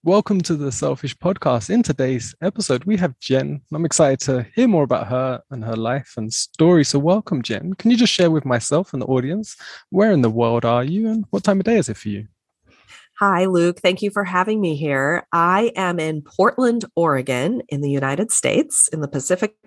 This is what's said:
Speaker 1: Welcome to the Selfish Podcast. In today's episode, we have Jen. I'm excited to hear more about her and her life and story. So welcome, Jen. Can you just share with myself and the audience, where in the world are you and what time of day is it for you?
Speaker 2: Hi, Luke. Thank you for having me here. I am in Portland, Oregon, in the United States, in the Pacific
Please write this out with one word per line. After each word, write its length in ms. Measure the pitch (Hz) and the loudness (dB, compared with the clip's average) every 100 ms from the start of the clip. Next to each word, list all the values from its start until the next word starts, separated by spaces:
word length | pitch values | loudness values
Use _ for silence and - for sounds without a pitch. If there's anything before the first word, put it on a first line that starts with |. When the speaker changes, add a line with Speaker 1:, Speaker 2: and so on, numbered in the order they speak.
Speaker 1:
Welcome 360 | 165 202 - 196 | 4 2 2 -2
to 140 | 160 151 | 0 -2
the 160 | 139 | -4
Selfish 440 | 120 143 143 135 - | -2 -4 -2 -6 -4
Podcast. 540 | 175 190 143 120 104 | -2 0 0 0 2
In 140 | 220 | 0
today's 500 | 233 143 131 127 - - | 2 0 0 -2 -6 -6
episode, 400 | 180 - 190 123 175 | -4 -4 -2 -2 0
we 100 | 208 | 0
have 200 | 175 - | 0 -4
Jen. 420 | - 131 139 143 _ | 0 0 0 -8 _
I'm 120 | 156 | -4
excited 340 | 165 - 151 135 | -2 2 2 2
to 220 | - 131 113 | -2 -2 -2
hear 140 | - 247 | 0 2
more 160 | 175 | 4
about 240 | 139 143 95 | 2 0 -2
her 340 | 127 131 123 _ | -4 -4 -6 _
and 100 | 127 | -10
her 120 | 113 113 | -6 -4
life 380 | 113 131 - - | -2 -4 -6 -10
and 180 | 110 | -8
story. 480 | - - - 160 175 | -6 -8 2 4 6
So 140 | 139 143 | 4 2
welcome, 420 | 151 202 - 147 | 2 0 0 -4
Jen. 340 | 113 104 165 | -2 -6 -6
Can 180 | 190 226 | -2 2
you 40 | 233 | 4
just 160 | 240 | 2
share 160 | - 175 | 4 2
with 140 | 160 | 2
myself 480 | 139 120 - 151 190 | 0 -2 0 -2 -2
and 80 | 139 | -6
the 60 | 113 | 0
audience, 500 | 131 131 196 214 - - - _ | 0 0 -6 -8 -16 -20 -20 _
where 200 | 185 214 | 2 4
in 120 | 175 | 4
the 60 | 117 | 2
world 340 | 113 117 117 | 2 0 2
are 180 | 117 120 | 2 0
you 260 | 131 190 220 | 0 -2 -2
and 160 | 220 202 | -4 -4
what 140 | 196 | -2
time 160 | 208 196 | 0 2
of 60 | 190 | 2
day 100 | 233 | 0
is 100 | 131 | 0
it 80 | 107 | -6
for 100 | 107 | -8
you? 180 | 101 107 _ _ _ _ _ _ - _ - | -8 -12 _ _ _ _ _ _ -20 _ 0
Speaker 2:
Hi, 240 | 202 180 | 2 2
Luke. 340 | 190 175 175 175 | 2 2 2 2
Thank 240 | 180 185 | -2 0
you 80 | 202 | -4
for 140 | 202 | -4
having 360 | 185 180 185 214 | -2 -2 0 0
me 140 | 185 | -2
here. 500 | 147 151 135 139 175 - | -2 -2 0 0 -2 -2
I 380 | 170 170 190 233 190 | 0 2 2 0 -2
am 240 | 185 175 | -2 -2
in 220 | 156 156 | -4 -6
Portland, 640 | 147 - 202 - 247 233 196 - | -8 0 0 2 0 0 -4 0
Oregon, 680 | 165 135 131 123 151 247 - | 2 0 -2 -2 -2 -4 -6
in 120 | 143 | -4
the 100 | 143 | -2
United 420 | 139 135 139 220 | -2 -2 -2 -2
States, 560 | - - - 302 - - | 0 0 0 0 -2 -2
in 140 | 160 | -2
the 60 | 143 | -4
Pacific 460 | 143 - 180 214 _ | -6 -2 -2 -2 _